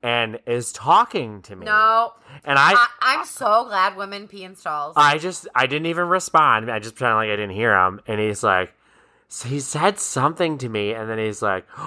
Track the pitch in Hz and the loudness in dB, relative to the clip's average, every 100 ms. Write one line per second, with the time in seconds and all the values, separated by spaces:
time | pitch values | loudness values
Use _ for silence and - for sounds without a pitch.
0 | 120 120 113 113 - 120 117 - 120 185 | -2 -2 -2 -8 -6 -4 -4 -8 4 4
1 | 240 202 117 104 - 95 214 214 220 226 | 4 -4 -8 -12 -18 -14 -2 2 4 2
2 | 233 - _ 143 - 277 277 240 240 - | 0 -6 _ -16 0 4 6 6 4 2
3 | 247 294 - - 240 220 247 202 190 190 | 0 0 -4 -4 2 2 2 0 0 -2
4 | 196 202 208 202 185 190 175 151 147 156 | -10 -10 -14 -18 -18 -14 -8 -6 -2 4
5 | 147 151 175 175 - 123 131 147 165 170 | 6 4 -2 -8 -4 0 0 0 -4 -2
6 | 175 185 - 160 147 110 113 110 107 - | 0 -2 2 4 4 2 0 -6 -6 -4
7 | 123 110 110 104 104 95 117 101 92 98 | 0 0 0 -2 -4 -2 2 4 2 0
8 | - 107 107 101 113 92 92 _ _ _ | -6 -2 -2 0 2 2 0 _ _ _
9 | _ _ _ - 120 143 131 151 180 196 | _ _ _ -14 -8 -8 -6 0 0 0
10 | - 135 139 160 170 147 127 107 104 113 | -6 -2 -2 -2 -4 -4 -6 -4 -4 -6
11 | 110 110 110 104 107 95 - - | -6 -4 -4 -4 -4 -4 -6 -16